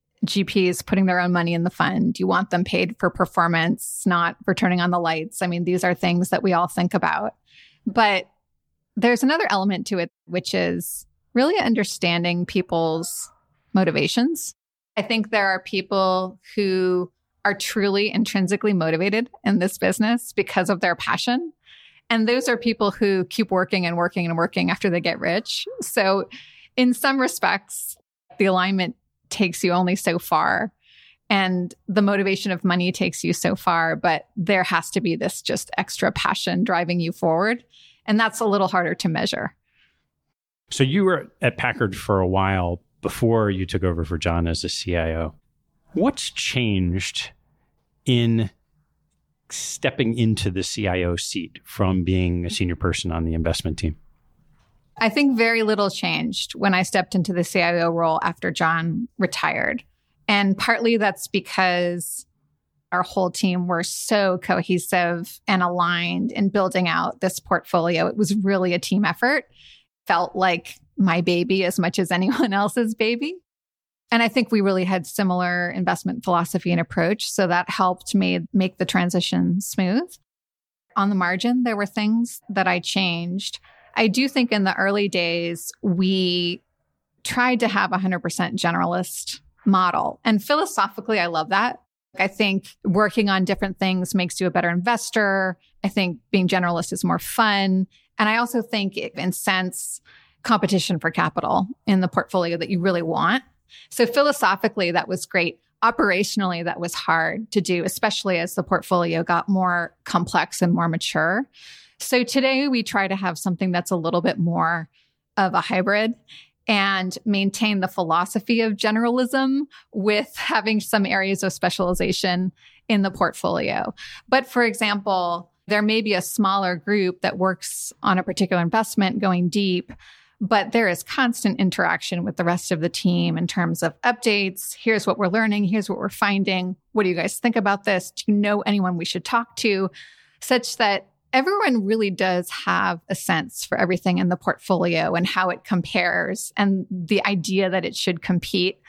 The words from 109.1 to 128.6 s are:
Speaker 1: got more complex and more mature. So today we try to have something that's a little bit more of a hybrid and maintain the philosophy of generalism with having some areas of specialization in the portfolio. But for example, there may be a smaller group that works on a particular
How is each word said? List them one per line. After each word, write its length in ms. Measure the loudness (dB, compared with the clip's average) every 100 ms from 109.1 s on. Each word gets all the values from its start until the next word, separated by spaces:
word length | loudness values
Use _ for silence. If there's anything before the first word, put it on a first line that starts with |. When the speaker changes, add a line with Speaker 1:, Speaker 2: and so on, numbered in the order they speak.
| 0
Speaker 1:
got 260 | 0 -2 0
more 480 | 0 2 0 -4 _
complex 580 | -4 -4 0 0 0 0
and 100 | 0
more 160 | 2 0
mature. 600 | -2 -2 0 0 0 -4 _ -20 -20 -20 -14
So 260 | 0 0
today 440 | 2 2 2 2 2
we 140 | 0
try 260 | 0 0 0
to 80 | -2
have 220 | -4 -2
something 340 | -2 0 0
that's 180 | 0 0
a 60 | -2
little 240 | 0 0
bit 180 | 0 0
more 500 | 0 0 0 -2 -6 _ _ _ _ -2
of 180 | 0
a 60 | 0
hybrid 540 | 0 0 2 2 0 -4 _ -20 -20 _ 0
and 480 | 2 2 0 -4 -4
maintain 560 | 0 2 0 0 0 0
the 80 | -2
philosophy 720 | -2 0 0 0 -2 0 2
of 160 | 2 0
generalism 920 | 0 2 2 0 0 0 0 0 -2 -10 _
with 440 | -2 0 0 -2 -6
having 440 | -2 0 2 0
some 260 | 0 0 2
areas 360 | 0 0 0
of 100 | -2
specialization 1000 | 0 -2 0 0 0 0 0 0 0 -2 -6 -16 _ 0
in 140 | 0
the 80 | 0
portfolio. 840 | 0 -2 0 -2 0 0 -2 -4 -8 -16 -18 0
But 180 | 0 2
for 160 | 0
example, 880 | 0 2 -2 0 0 0 0 -2 -8 _ -2
there 160 | 2
may 200 | 2 2
be 120 | 2
a 80 | 0
smaller 540 | 0 0 2 2 0 -2
group 460 | 0 2 2 0
that 160 | -4 0
works 540 | 0 -2 -6 -10 -12 -4
on 160 | 0 0
a 40 |
particular 400 | 0 0 2 2